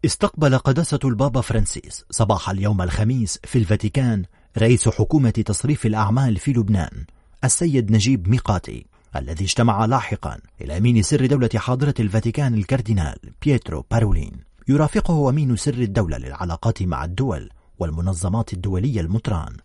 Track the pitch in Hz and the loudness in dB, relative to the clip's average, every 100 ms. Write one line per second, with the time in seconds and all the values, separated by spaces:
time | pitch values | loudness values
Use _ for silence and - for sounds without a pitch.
0 | 170 - 202 - 143 131 - 143 165 143 | -2 0 -2 2 4 4 4 2 0 0
1 | 139 110 139 127 - 113 104 - - - | 0 2 2 0 0 0 0 -2 -12 -20
2 | _ - 107 101 - 95 101 98 87 - | _ -2 0 0 -2 -2 0 0 0 0
3 | 110 127 107 - - 127 101 107 107 139 | 0 0 -2 -6 -2 0 2 0 0 0
4 | 127 104 87 _ _ - 113 120 117 - | 0 0 -4 _ _ 0 4 4 4 0
5 | 104 151 123 110 107 101 123 - 113 107 | 2 4 2 2 -2 -2 -2 0 0 0
6 | 101 120 131 98 - 120 101 101 78 65 | 0 2 2 0 0 0 2 0 0 -8
7 | 67 _ _ - - - 170 139 107 110 | -16 _ _ -4 -2 0 2 2 4 4
8 | 107 127 90 123 - 92 - - - _ | 4 2 2 0 0 -2 -4 -16 -16 _
9 | _ - 64 82 98 - 117 101 110 127 | _ -10 -8 -6 -4 2 2 2 0 0
10 | - 107 76 - - - 67 85 113 117 | -2 -6 -8 -12 -18 -14 -8 0 4 4
11 | 95 143 131 143 120 110 127 127 147 127 | 4 2 2 2 2 -2 -2 0 0 0
12 | 107 110 117 - 131 110 98 131 107 104 | 0 0 -2 -2 0 0 0 -2 0 0
13 | 76 - - - 139 131 - 76 - 117 | 0 -6 -18 -4 0 0 0 -10 -2 0
14 | 107 85 71 - - _ - 143 151 220 | 2 0 -2 -12 -20 _ 0 2 2 0
15 | - 160 135 147 135 117 147 123 117 98 | 0 2 2 2 2 0 0 -2 -2 0
16 | 90 71 62 69 87 82 113 - 90 69 | -2 -4 -8 -8 -8 -2 -2 -2 -4 -4
17 | 80 92 131 76 50 - _ - 82 78 | -6 -4 -4 -4 -8 -20 _ -8 -6 -2
18 | 90 87 92 110 110 92 98 92 127 113 | -4 -2 -2 -2 -4 -6 -4 -2 -2 -2
19 | 82 107 - 87 - 50 | -2 -2 -2 -6 -6 -14